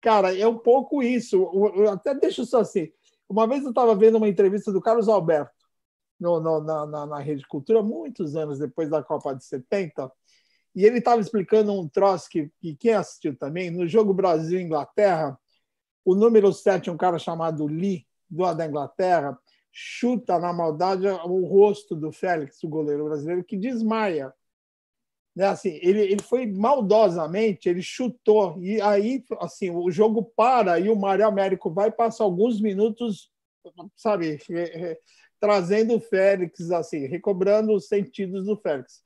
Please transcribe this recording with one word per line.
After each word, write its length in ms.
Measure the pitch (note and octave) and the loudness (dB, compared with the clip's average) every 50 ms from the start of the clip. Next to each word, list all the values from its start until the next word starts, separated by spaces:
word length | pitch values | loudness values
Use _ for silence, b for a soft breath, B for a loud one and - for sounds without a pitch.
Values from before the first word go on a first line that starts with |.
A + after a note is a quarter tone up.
Cara, 360 | - A#3 A3 G#3 F#3+ F#3 F#3 F#3 | 4 4 4 4 4 2 0 2
é 80 | G#3 | 0
um 120 | A#3 A#3 A3+ | 0 0 2
pouco 440 | - A#3+ A#3 C#4 B3+ - - C#4+ | 4 4 4 4 4 -2 -2 -2
isso. 340 | B3 A#3 B3+ A#3+ A3+ - - | 0 0 0 -2 -2 0 2
Eu, 480 | F#3 F#3+ - F3+ G3 G3+ G#3 F3 F#3+ G#3 | 2 2 2 0 0 0 0 2 2 2
eu 60 | G#3+ | 2
até 240 | G3 F3+ _ C#4+ C#4 | 2 -2 _ -4 0
deixo 300 | C#4 G#4 F#4+ - - B3+ | 0 0 0 0 -4 -6
só 140 | A3 - A#3+ | 0 2 0
assim. 300 | G3+ - - G3+ D#3+ D3+ _ _ _ _ _ _ _ _ | 0 2 -2 -4 -4 -4 _ _ _ _ _ _ _ _
Uma 180 | F#3+ G#3 A3+ | 0 0 2
vez 180 | A3+ C4 C#4+ C#4 | 2 0 -2 -4
eu 100 | C4+ A3+ | -2 0
tava 200 | C#4 B3 A3+ A3 | 2 4 4 6
vendo 220 | F#3+ G#3+ A3+ A3 | 6 6 6 6
uma 120 | A3 A3 G#3 | 6 2 2
entrevista 440 | F#3+ E3 G3+ F#3+ G3 G#3 G3+ - | 2 4 2 2 2 0 -4 -2
do 80 | G3 F#3+ | -4 -2
Carlos 280 | - - A3+ A#3+ G#3+ G#3+ | 0 2 2 2 4 2
Alberto 480 | A3 G3 E3+ D#3+ E3 D3 C#3+ - _ _ _ _ _ _ _ _ _ _ _ _ _ _ | 2 2 2 2 0 0 0 -4 _ _ _ _ _ _ _ _ _ _ _ _ _ _
no, 220 | F3+ E3+ F3 D#3+ | -2 -2 0 0
no, 200 | D#3+ E3 D#3+ D#3 | 0 0 -2 -2
na, 260 | D3+ D#3 D#3+ D3+ D3+ | -2 -4 -6 -6 -6
na, 200 | D3+ D3+ D3+ D3 | -8 -8 -10 -10
na 120 | D3 D3+ D3 | -8 -10 -10
Rede 280 | C#3 D3+ D3+ C3+ C#3 | -8 -8 -8 -8 -10
Cultura, 360 | _ - D3 C#3 - A3 A3+ | _ -12 -12 -2 0 2 2
muitos 540 | G3+ G#3+ C4+ E4 E4 C#4+ - - F#3 D3+ C#3 | 2 0 -6 -8 -10 -12 -10 -8 -8 -6 -6
anos 220 | D#3+ D#3 D3 C#3+ C3+ | -6 -6 -6 -6 -8
depois 300 | D3 C3 - - E3 D3 | -8 -8 -6 -6 -6 -2
da 140 | D#3 D3+ | -4 -4
Copa 320 | C3+ - D#3+ D#3 - A#3+ C3+ | -4 -4 -8 -6 -6 -8 -8
de 100 | C3+ - | -8 -12
setenta, 640 | - - C3+ B2+ _ - G3+ F#3+ D#3 _ - C3+ B2+ _ _ _ _ _ _ _ _ _ _ _ _ _ | -12 -12 -12 -8 _ -4 -4 -4 -6 _ -10 -12 -12 _ _ _ _ _ _ _ _ _ _ _ _ _
e 100 | F#3 F#3+ | 4 4
ele 160 | A3 B3 A#3+ | 4 4 4
tava 200 | A#3 - A#3+ A#3 | 2 2 2 2
explicando 520 | G#3 - - G#3+ F3+ - - A3 G#3+ G#3 | 0 -2 -2 -4 -2 2 2 2 2 2
um 160 | G3+ G3 F3 D3 | -2 -6 -6 -4
troço 400 | _ G3 G3 G3 F#3+ E3 - - | _ 2 2 2 2 0 -6 -6
que, 220 | - F3 D3 D3+ _ _ | -6 -6 -6 -6 _ _
que 140 | - E3 D3+ | -12 -12 -12
quem 180 | - - A#3 | -2 0 0
assistiu 440 | A3 G3+ E3 - - - - E3 C3+ | 0 0 -2 -4 -12 -8 -8 -8 -8
também, 340 | - D3+ C#3 D#3 F3+ F#3 F3 | -6 -10 -8 -6 -6 -6 -6
no 160 | E3 F3+ F3+ | -4 -4 -4
jogo 260 | E3+ D3+ A3+ A3 G3+ | 2 2 2 4 4
Brasil 460 | F#3+ F3 F#3 F#3 E3 D#3 D#3+ D#3+ F3 F#3 | 2 2 2 2 2 2 0 -2 -4 -4
e 40 | |
Inglaterra, 760 | F3+ E3 D#3 D3 C3+ - _ - G#3 G3 F3 D#3+ D#3+ C#3+ C3+ _ _ _ _ _ _ _ _ _ _ _ _ _ _ | -4 -2 -4 -4 -4 -4 _ 2 2 2 2 0 -2 -4 -6 _ _ _ _ _ _ _ _ _ _ _ _ _ _
o 100 | F#3 F#3 | 0 2
número 380 | G3 G#3+ A#3 A3+ A3 G3 G3 | 4 4 6 6 6 6 6
sete, 380 | F3+ - - G#3 F#3+ F3+ - F#3+ | 2 2 0 0 0 2 -2 -6
um 60 | F3 | -4
cara 220 | D#3+ F3 F#3 F3 D#3+ | 0 0 0 0 0
chamado 480 | - - E3+ E3 E3 E3 D#3+ D3 D3+ | -4 -8 -6 -4 -4 -4 -4 -4 -4
Lee, 400 | D3 D3+ D#3+ F3+ G3+ F#3+ D#3 _ _ _ _ _ _ | -4 -4 -4 -4 -4 -4 -6 _ _ _ _ _ _
do, 240 | E3 D3+ F#3 F3+ E3 | -4 -2 -2 -2 -2
da 120 | D#3+ E3 | -2 -6
Inglaterra, 720 | D#3 C#3+ D3 - F3+ _ - F#3+ F#3 F3+ E3 C#3+ C#3+ B2+ - _ _ _ _ _ _ | -6 -4 -6 -8 -8 _ -2 0 2 2 2 0 -2 -8 -10 _ _ _ _ _ _
chuta 680 | _ - - - - - - A#3+ B3+ A3 A#3+ - F3+ E3+ | _ -20 -18 -16 -10 -4 -2 -2 -2 -2 -2 -2 -2 0
na 140 | E3+ F3 | 0 -2
maldade 540 | F3 E3+ E3+ D#3+ D#3 D3+ F3 F#3+ F#3+ F#3 F#3 | -4 -2 -2 -2 -2 0 0 0 0 0 0
o 400 | G3+ F#3+ F3 E3 F3 F3+ F#3 F#3 | -2 -2 -2 -4 -2 -2 -2 -2
rosto 480 | D3+ F3 G3 G3+ G#3 G3+ - - _ F#3 | 2 6 6 6 6 4 -2 -8 _ -8
do 160 | D#3 D3 D#3 | -8 -8 -8
Félix, 520 | C3+ - - F#3 F3 D#3+ D3 C3+ _ _ | -8 -6 -2 -2 -2 -2 -4 -8 _ _
o 60 | - D#3+ | -12 -8
goleiro 360 | D3 D#3+ D3+ D3 D3 C#3+ D3+ | -6 -6 -4 -4 -4 -4 -4
brasileiro, 400 | D3+ D#3 D3 C#3+ D#3+ F3 F3+ F3+ | -6 -6 -6 -6 -6 -6 -6 -6
que 120 | _ A#3+ | _ -8
desmaia. 760 | F#3+ F#3+ C4 C4 A3+ A3+ G#3+ A3 A3+ A3 G3+ E3+ D3 C3+ C3 _ _ _ _ _ _ _ _ _ _ _ _ _ _ _ _ _ _ _ _ _ | -6 -6 -4 -4 -2 -2 -2 0 0 -2 -2 -2 -4 -8 -10 _ _ _ _ _ _ _ _ _ _ _ _ _ _ _ _ _ _ _ _ _
Né, 120 | F3 F#3+ | -2 -2
assim, 320 | G3 F#3 - - G3 D#3+ D3 | -2 -2 -2 -6 -8 -6 0
ele, 180 | F3+ F3 G3 G#3+ | 2 2 4 4
ele 220 | G#3 F#3+ G3 G#3 | 2 2 0 -2
foi 240 | - - A#3+ B3+ C4 | -2 -2 -2 -2 -2
maldosamente, 1200 | A3 F#3+ F#3+ G#3 A#3+ D4 C#4 G#3+ F#3 G#3 A3 A3 G3+ E3+ F3 G#3+ F#3+ E3+ G3+ A3+ A3 F#3+ - - F#3 | -4 -4 -2 2 2 2 2 2 2 4 6 4 4 2 -2 -6 -4 -2 -2 0 -2 -2 -2 -2 -2
ele 140 | F3 F3+ | -2 -2
chutou, 720 | F3+ - - - B3+ A#3+ B3 _ _ - G#3+ G#3+ G3+ F3+ D#3 F#3 | -4 -10 -6 -6 -6 -6 -6 _ _ 4 4 4 4 0 -2 -8
e 220 | F3 F#3 G#3+ A3 | -8 -4 -4 0
aí, 420 | G3 G#3 G#3 G3+ G3+ A3+ C4 C4 - _ A#3 - | 2 2 2 2 2 0 -4 -4 -6 _ -10 -10
assim, 320 | F3 E3+ - - G#3 F3+ | -10 -12 -8 -6 -6 -4
o 200 | E3+ F3 F3 F3+ | -4 -2 -2 -2
jogo 320 | E3 E3 G#3+ A3 G#3+ A#3 G#3 - _ | 2 2 2 2 2 0 -4 -4 _
para, 460 | - A3 A#3+ C4 A#3+ G#3+ F#3 E3+ E3 | 2 2 4 4 4 4 2 2 2
e 80 | F#3 G#3 | 2 2
o 80 | A3+ | 0
Mário 300 | G#3 G3 G3 F#3+ F#3 G#3+ | 0 0 0 2 2 2
Américo 440 | A3 G3+ G3 G3 F#3+ F#3+ - - F#3 | 2 2 0 0 0 -2 -4 -4 -6
vai, 220 | D#3+ F#3+ G3+ A3 | -2 0 0 0
passa 320 | A3 - A#3 A#3 A3+ - A3+ | 0 0 -2 -2 0 0 -2
alguns 340 | G3+ F3 F3 G#3 B3+ A#3+ G3 | 0 2 2 0 0 0 0
minutos, 720 | G#3+ G#3+ F#3+ F#3+ G#3 A#3 A3 _ A#3+ A#3 G3+ - - _ _ _ _ _ _ _ _ F3 _ F3 E3+ G3+ _ | -2 -2 0 0 0 0 0 _ -6 -6 -6 -8 -12 _ _ _ _ _ _ _ _ -20 _ -20 -20 -20 _
sabe, 440 | _ - A3+ G#3 F#3+ E3+ D#3+ D3+ C#3+ - - | _ -4 -2 -2 -2 -2 -6 -6 -8 -10 -10
re-, 160 | F3 E3+ F3 | -8 -8 -6
re-, 340 | E3 D#3+ E3 F3+ E3+ D#3+ - b b b b b b _ _ | -8 -8 -10 -10 -10 -12 -12 b b b b b b _ _
trazendo 540 | - G#3 G#3 G3 F3+ E3+ G3+ G#3+ A3 A3+ A#3+ | 0 2 2 2 2 0 2 2 2 2 0
o 60 | A3 | -2
Félix, 720 | A3+ - - F#3+ F#3+ G3 G3 F#3+ F3+ E3 _ - F3 E3 | 0 -2 0 2 4 4 2 2 -2 -6 _ -12 -6 -4
assim, 360 | F3+ E3+ D#3+ - - D#3 C#3 | -4 -4 -4 -4 -6 -8 -6
recobrando 640 | C3 E3 F3 - G#3 G3+ F3+ F#3 G3 G#3 G#3+ A3 G#3+ G#3+ | -6 -8 -6 -4 -4 -2 0 2 2 2 2 2 2 0
os 120 | G3 G3 | 0 0
sentidos 600 | - G#3+ G3+ G3+ - _ - G3 F3+ F#3 G3 F#3+ | -2 -2 -2 -2 -4 _ -8 -8 -6 -6 -8 -4
do 100 | G3+ G#3+ | -4 -4
Félix. 460 | G3+ _ - D3+ C3 B2+ _ - _ _ | -4 _ -4 -4 -4 -6 _ -20 _ _